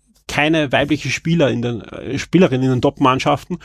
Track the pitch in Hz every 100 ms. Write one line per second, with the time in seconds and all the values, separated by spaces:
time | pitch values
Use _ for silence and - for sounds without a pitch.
0 | _ _ - - 151 160 143 117 143 156
1 | 131 - 160 170 135 120 120 117 - -
2 | 98 139 - 165 185 127 131 123 139 -
3 | 135 131 151 143 - 180